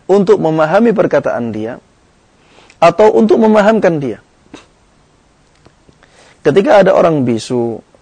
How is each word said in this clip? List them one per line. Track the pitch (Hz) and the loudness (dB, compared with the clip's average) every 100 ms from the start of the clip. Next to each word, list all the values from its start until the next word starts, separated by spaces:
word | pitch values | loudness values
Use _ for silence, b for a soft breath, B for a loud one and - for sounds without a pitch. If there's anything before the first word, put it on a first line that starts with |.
| - | -2
untuk | 196 196 190 | 0 2 0
memahami | 160 160 151 190 233 | 0 -2 0 0 0
perkataan | 202 151 147 131 117 117 | 0 0 -2 -2 -6 -6
dia | 107 110 127 _ _ _ _ _ _ b b b b | -8 -10 -12 _ _ _ _ _ _ b b b b
atau | 170 170 214 | 0 4 2
untuk | 226 220 294 | 2 2 2
memahamkan | 220 214 202 220 185 160 | 2 2 0 0 -2 -2
dia. | 139 98 _ _ _ - _ _ _ _ _ _ _ _ _ _ _ _ _ _ b b b b - | -6 -10 _ _ _ -20 _ _ _ _ _ _ _ _ _ _ _ _ _ _ b b b b -2
Ketika | 147 196 214 185 | 0 2 2 2
ada | |
orang | - 170 151 123 | 2 0 0 -2
bisu, | 113 - 123 117 107 - _ | -4 -6 -6 -6 -8 -16 _